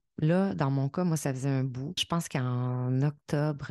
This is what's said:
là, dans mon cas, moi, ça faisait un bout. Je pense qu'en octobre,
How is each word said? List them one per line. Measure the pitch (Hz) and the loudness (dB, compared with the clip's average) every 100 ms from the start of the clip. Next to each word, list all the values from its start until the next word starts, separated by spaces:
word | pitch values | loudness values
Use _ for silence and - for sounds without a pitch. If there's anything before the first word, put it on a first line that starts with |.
| _ - | _ -2
là, | 156 175 196 | 2 4 2
dans | 185 139 | 0 0
mon | 135 139 | 2 0
cas, | - | 0
moi, | 180 160 | 0 0
ça | 143 | 0
faisait | 131 139 | -2 0
un | 135 | 0
bout. | 135 123 139 180 | 0 -4 -8 -6
Je | |
pense | - 170 - | -2 -2 -2
qu'en | 147 123 123 123 123 127 131 | -2 0 0 0 -2 0 2
octobre, | 147 147 - 151 151 143 - | 0 -2 -4 0 0 -2 -4